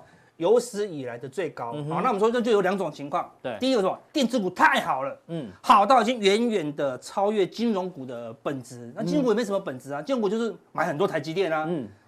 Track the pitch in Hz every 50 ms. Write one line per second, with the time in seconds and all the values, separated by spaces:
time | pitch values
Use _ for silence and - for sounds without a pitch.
0 | - - _ - _ _ _ - 160 175 220 247 233 - - 196 208 208 170 147
1 | 131 120 117 120 127 135 - - 180 147 123 - 127 117 120 147 147 147 156 151
2 | 190 262 254 - 208 233 233 247 220 247 226 202 190 185 196 196 190 156 147 -
3 | 143 143 160 175 - - - _ - - 117 104 - 262 262 226 190 185 143 -
4 | - _ - 311 269 233 240 262 196 180 175 - 311 320 - 240 - 165 151 131
5 | 135 135 113 - _ - 165 165 139 104 90 - - - 247 208 202 214 269 247
6 | 220 214 254 240 202 190 196 220 240 240 220 196 156 151 147 - - - 127 123
7 | - - - - 196 208 220 214 185 170 - - 226 233 214 190 180 185 165 139
8 | 131 127 127 117 120 113 113 - - 170 147 135 120 - 127 120 120 117 127 180
9 | 220 175 277 302 262 247 208 226 233 196 196 196 180 175 135 127 - 135 143 143
10 | 156 - 277 247 214 196 208 226 233 226 185 - _ _ - 147 156 175 151 147
11 | 196 196 156 160 139 156 160 185 196 165 160 156 156 160 175 156 120 101 - _
12 | _